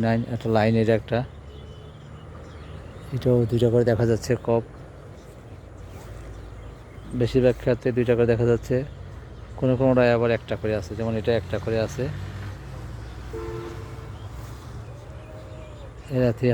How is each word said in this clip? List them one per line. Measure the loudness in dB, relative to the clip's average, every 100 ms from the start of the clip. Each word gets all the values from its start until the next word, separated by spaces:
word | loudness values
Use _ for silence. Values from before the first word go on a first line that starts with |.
| 2
নাইন, | 2 0
একটা | -4 2 4
লাইনের | 6 6 6 4
একটা, | 2 -2 -2 -10 -16 -16 -16 -16 -16 -18 -16 -16 -16 -16 -16 -16 -14 -14 -14 -14 -8 0
এটাও | 4 6 4
দুইটা | 4 6
করে | 6 4
দেখা | 4 4
যাচ্ছে | 2 2 0 2
কব। | 0 0 -12 -16 -16 -18 -18 -18 -18 -16 -16 -16 -16 -16 -14 -14 -14 -14 -14 -14 -14 -14 -16 -16 -16 -6 0
বেশিরভাগ | 4 6 6 4
ক্ষেত্রে | 2 2 2 2
দুইটা | 4 4
করে | 6
দেখা | 6 4
যাচ্ছে, | 4 2 -2 -2 -10 -14 -14 -14 -14 -12 0
কোনো | 2 4
কোনোটায় | 6 6 6 6
আবার | 4 2
একটা | 0 -4
করে | 0 -2
আছে, | -4 -4
যেমন | -2 0
এটা | 2 2
একটা | 2 -4
করে | 0 0 0
আছে। | -2 -4 -4 -8 -8 -10 -10 -12 -12 -10 -12 -12 -12 -10 -8 -8 -8 -8 -10 -10 -12 -12 -12 -12 -12 -12 -12 -12 -12 -12 -14 -14 -14 -14 -14 -14 -14 -14 -14 -14 -14 -2 4
এরা | 4 4
থ্রি | 4